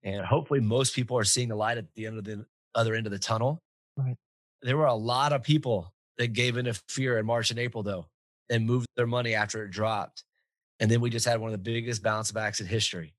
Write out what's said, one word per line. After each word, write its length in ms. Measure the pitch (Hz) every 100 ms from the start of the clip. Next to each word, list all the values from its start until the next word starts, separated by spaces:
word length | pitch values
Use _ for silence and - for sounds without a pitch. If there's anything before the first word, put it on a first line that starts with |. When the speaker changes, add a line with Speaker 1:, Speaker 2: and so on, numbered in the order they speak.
Speaker 1:
And 220 | 101 101
hopefully 360 | 92 135 127 143
most 340 | 110 120 131
people 220 | - 120 123
are 80 |
seeing 240 | 104 - 123
the 80 | 107
light 220 | 107 117
at 140 | 98
the 120 | - 110
end 120 | 110
of 60 |
the 220 | 101 107 107 _ _
other 200 | - 113
end 120 | 110 107
of 60 |
the 60 | 101
tunnel. 400 | - 110 120 160 _ _ _ -
Speaker 2:
Right. 200 | 131 123 _ _ _ _
Speaker 1:
There 140 | 123 139
were 100 | 151
a 80 |
lot 380 | 113 113 123 143
of 100 | 143
people 500 | 117 151 135 107 87 _ _ -
that 100 | 120
gave 280 | 113 123 120
in 100 | 123
to 80 | 110 -
fear 300 | - 131 117
in 80 | 110
March 240 | 117 113
and 80 | 117
April, 240 | 120 113
though, 240 | 101 95 80 _ _ _ _
and 160 | 117 113
moved 200 | 123 120 -
their 100 | 117
money 280 | 123 120
after 300 | 110 104 110
it 60 | 104
dropped. 540 | 92 107 107 92 - - _ _ _ _ _
And 100 | 110
then 100 | 117
we 100 | 120
just 160 | 117 117
had 140 | 117
one 80 | 110
of 40 |
the 60 | 107 98
biggest 300 | 117 117 117
bounce 280 | 104 107 107
backs 280 | 107 107 104
in 60 | 95
history. 480 | 110 101 92 78